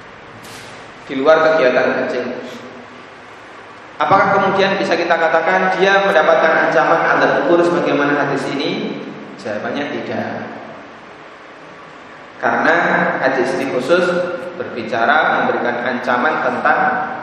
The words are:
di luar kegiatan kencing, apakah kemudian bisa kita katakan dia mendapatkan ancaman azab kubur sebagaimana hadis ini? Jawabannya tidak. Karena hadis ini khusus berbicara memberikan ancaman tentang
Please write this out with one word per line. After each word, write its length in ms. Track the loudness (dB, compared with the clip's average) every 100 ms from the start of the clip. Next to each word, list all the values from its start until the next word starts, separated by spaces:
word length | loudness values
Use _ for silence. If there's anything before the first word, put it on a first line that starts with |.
| -20 -20 -20 -20 -18 -18 -18 -18 -18 -18 -8
di 40 | 0
luar 240 | 4 6
kegiatan 640 | 6 4 4 2 0 -2 -2
kencing, 240 | -4 -4 -8 -10 -14 -16 -18 -18 -20 -20 -20 -20 -20 -20 -20 -20 -20 -14 -2
apakah 400 | 4 4 6 4
kemudian 400 | 2 2 2 0
bisa 160 | 0
kita 240 | 0 2 2
katakan 560 | 2 2 2 2 2 2
dia 160 | 4 4 4
mendapatkan 640 | 4 4 4 4 2 2
ancaman 300 | 2 2 2 2 2
azab 120 | 2 2
kubur 240 | 4 4 4
sebagaimana 560 | 2 0 0 2 0
hadis 240 | 0 -2 -4
ini? 480 | -4 -4 -4 -6 -8 -10 -14 -16 -12
Jawabannya 420 | -8 -6 -6 -6 -6 -6
tidak. 320 | -6 -6 -6 -8 -10 -14 -16 -18 -18 -20 -20 -20 -20 -20 -20 -20 -20 -20 -20 -20 -20 -20 -20 -4
Karena 380 | -2 0 2 2 2 0 0 0
hadis 320 | 0 0 -2 -2
ini 160 | -2
khusus 320 | -2 2 2 2 0 -2 -6 -10
berbicara 880 | -10 -8 -8 -4 0 2 4 2 0
memberikan 400 | 0 0 -2 -2
ancaman 560 | -4 -4 0 0 0 0 -2
tentang 320 | 0 0 2 2 0 -4 -2